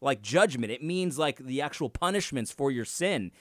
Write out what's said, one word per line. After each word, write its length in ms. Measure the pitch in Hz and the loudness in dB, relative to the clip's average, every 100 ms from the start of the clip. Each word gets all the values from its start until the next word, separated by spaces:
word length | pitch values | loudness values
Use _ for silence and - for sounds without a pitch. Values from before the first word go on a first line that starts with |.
like, 180 | 139 107 | 0 0
judgment. 500 | 101 160 202 127 107 | 2 4 6 4 -2
It 120 | 127 | -2
means, 360 | 156 185 180 139 | -2 0 0 2
like, 180 | 151 - | 0 0
the 240 | 131 135 | -4 -2
actual 280 | 147 - 135 | -2 -4 -6
punishments 640 | - 175 202 - 131 107 | -2 0 0 0 -4 -4
for 200 | - 139 | 0 0
your 140 | 123 | 0
sin. 460 | 107 - 185 147 90 - | -4 -2 0 0 -2 -10